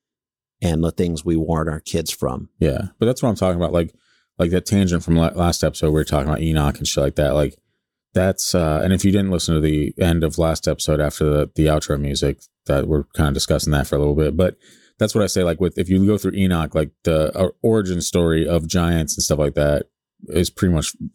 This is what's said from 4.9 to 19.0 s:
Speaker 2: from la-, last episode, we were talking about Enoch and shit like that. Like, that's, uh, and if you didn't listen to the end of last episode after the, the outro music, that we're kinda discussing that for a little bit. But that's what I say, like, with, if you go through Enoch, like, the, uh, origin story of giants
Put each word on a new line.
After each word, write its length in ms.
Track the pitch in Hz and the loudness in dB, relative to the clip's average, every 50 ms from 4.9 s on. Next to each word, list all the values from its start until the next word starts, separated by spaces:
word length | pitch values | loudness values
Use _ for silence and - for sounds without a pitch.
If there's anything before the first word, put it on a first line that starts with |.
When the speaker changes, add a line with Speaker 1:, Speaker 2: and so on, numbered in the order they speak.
| 87 82 76 | 0 -2 0
Speaker 2:
from 120 | - 82 | 2 2
la-, 140 | 82 82 80 - | 2 2 2 0
last 300 | 90 87 85 82 - - | 0 0 0 0 0 -2
episode, 240 | 76 73 - - 78 | -2 -2 0 0 0
we 60 | 76 | 2
were 100 | 78 76 | 0 0
talking 260 | - - 73 67 73 | 0 0 -2 0 0
about 120 | 76 - | -2 -2
Enoch 360 | - 80 78 78 71 71 - - | 0 0 0 2 2 0 -2 -2
and 100 | - - | -6 -4
shit 160 | - - 71 | -2 0 0
like 120 | 69 67 | 0 0
that. 180 | - 73 71 69 | 0 0 2 2
Like, 240 | 76 73 71 - _ _ _ _ _ _ _ _ _ _ _ - | 0 0 -2 -4 _ _ _ _ _ _ _ _ _ _ _ -2
that's, 400 | 92 92 98 92 - - - - | 0 0 0 0 -2 -4 -2 0
uh, 280 | 90 82 80 76 76 - | 0 2 2 0 0 2
and 100 | 90 95 | 0 0
if 100 | 92 - | 2 2
you 80 | 98 | 2
didn't 200 | 95 104 98 95 | 2 2 2 0
listen 240 | 92 82 - - 85 | -2 -2 0 0 0
to 60 | 78 | 2
the 300 | 76 78 78 76 73 - - - | 2 2 0 0 -2 -2 -2 -2
end 240 | 92 85 85 85 80 | 0 2 2 2 0
of 140 | 78 78 - | 0 0 0
last 300 | 82 80 80 - - 82 | 0 0 0 -2 -2 -4
episode 320 | 76 - - - 78 76 | -4 -2 -2 0 0 0
after 240 | 76 73 - - 78 76 | 0 -2 -2 0 0 2
the, 220 | 73 73 73 - - | 2 2 0 0 0
the 100 | - 78 | 0 2
outro 340 | 78 76 76 - - 73 71 | 2 2 0 0 -2 -2 -2
music, 420 | 71 71 69 67 - 71 69 - - _ _ _ _ - | -2 -4 -2 -2 -2 -2 -2 -4 -10 _ _ _ _ -2
that 200 | 71 71 69 76 | -2 0 0 0
we're 180 | 78 73 71 - - | 0 -2 -2 -2 -2
kinda 160 | - 80 73 | -2 0 0
discussing 400 | 69 73 - - 80 76 - 80 | 0 -2 -2 -2 -2 -2 0 0
that 160 | 76 71 65 - | 0 0 0 0
for 80 | 76 | -2
a 40 | 71 | 0
little 160 | 73 73 73 | 0 0 2
bit. 220 | 73 78 73 71 80 | 0 0 0 0 0
But 200 | 92 90 - _ _ - - _ _ _ _ _ | 0 0 -2 _ _ -20 -20 _ _ _ _ _
that's 140 | 110 104 - | -4 -2 0
what 100 | 113 101 | 0 -2
I 40 | 92 | 0
say, 160 | - 98 90 | 0 0 0
like, 180 | 85 82 80 | 0 0 0
with, 160 | 92 85 - - | -2 -2 -2 -2
if 120 | 90 82 | 0 2
you 140 | 92 95 98 101 | 2 4 4 4
go 100 | 107 98 | 2 0
through 160 | - 95 - | 0 -2 0
Enoch, 400 | 98 95 92 90 82 80 73 - | 0 2 2 2 0 0 0 0
like, 180 | 82 78 73 - _ - | -2 -2 -2 -6 _ -2
the, 280 | 87 80 78 78 - - - | 0 2 2 2 0 0 0
uh, 120 | 92 - - _ | -2 -2 -2 _
origin 400 | - 117 113 110 101 92 92 87 | 0 2 2 2 0 0 -2 -4
story 460 | 82 - - 90 85 82 80 80 80 73 | -4 -2 0 2 2 2 2 2 2 2
of 200 | 85 85 78 80 | 0 0 0 0
giants 480 | - 90 85 85 85 82 | 0 0 2 2 2 0